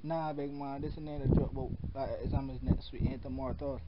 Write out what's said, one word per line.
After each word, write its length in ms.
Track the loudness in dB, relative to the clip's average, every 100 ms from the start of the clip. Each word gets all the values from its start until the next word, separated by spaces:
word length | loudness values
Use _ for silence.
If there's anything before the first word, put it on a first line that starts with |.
Nah, 300 | -2 -2 -2
big 200 | -2 -4
man. 280 | -4 -6 -4
This 160 | -4 -6
ain't 260 | -6 -2
a 40 | 6 6
joke, 160 | 6
but, 460 | 0 -4 -4 -4 -4
like, 100 | -4 -2
exam 260 | 0 0 0
is 120 | -2
next 300 | 4 4 4
week. 120 | 2 2
Ain't 160 | 2
tomorrow 300 | -4 -4 -2
at 100 | -2
all. 200 | -2 -4